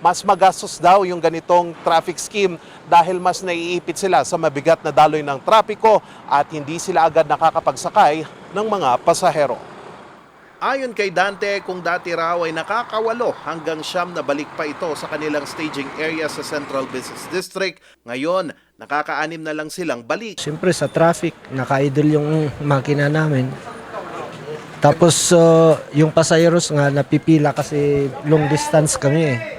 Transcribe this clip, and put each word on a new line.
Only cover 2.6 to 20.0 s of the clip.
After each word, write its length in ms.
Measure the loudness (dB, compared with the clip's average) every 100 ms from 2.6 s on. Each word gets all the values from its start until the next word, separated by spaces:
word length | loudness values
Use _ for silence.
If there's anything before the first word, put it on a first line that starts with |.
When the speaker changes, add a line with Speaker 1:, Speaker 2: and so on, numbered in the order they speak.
| -14 -20 4
Speaker 1:
dahil 320 | 4 4 0
mas 240 | -2 -2 -4
naiipit 480 | -4 -2 -4 -4
sila 320 | -4 0 2 2
sa 80 |
mabigat 480 | -2 -2 -2 2 2
na 80 | 2
daloy 320 | 4 4 4
ng 160 | -4 -6 2
trapiko 560 | 2 2 2 4 4 2 -20 -2
at 240 | 0 0
hindi 320 | -4 -8 -8
sila 240 | -2 2 2
agad 240 | 2 2
nakakapagsakay 960 | 2 2 2 -2 -4 -2 4 4 2 -6 -14 -10
ng 160 | -6 -2
mga 320 | -2 0 0 2
pasahero. 480 | 2 2 2 0 -2 -10 -20 -20 -20 -20 -20 _ _ -20 _
Ayon 320 | -4 -2 -4
kay 160 | -4 -2
Dante, 540 | 0 -2 -2 -4 -4
kung 160 | -6 -6
dati 320 | -4 -4 -4
raw 240 | -2 -2 -2
ay 80 | -2
nakakawalo 800 | -4 -4 -4 -4 -4 -2 -2 -4 -4 -8
hanggang 340 | -8 -6 -6
siyam 320 | -6 -6 -6
na 80 | -6
balik 300 | -4 -4 -6 -8
pa 100 | -8
ito 240 | -6 -8
sa 160 | -8 -8
kanilang 400 | -8 -4 -4 -6
staging 400 | -8 -8 -6 -10 -6
area 320 | -6 -4 -6
sa 160 | -8
Central 400 | -8 -8 -6 -6 -6
Business 340 | -8 -10 -14 -8
District, 480 | -8 -8 -6 -6 -6 _ _
ngayon 480 | -12 -6 -2 -2 -4 -10 _ _
nakakaanim 640 | -6 -4 -4 -4 -4 -6
na 160 | -8 -8
lang 160 | -8
silang 320 | -8 -6 -6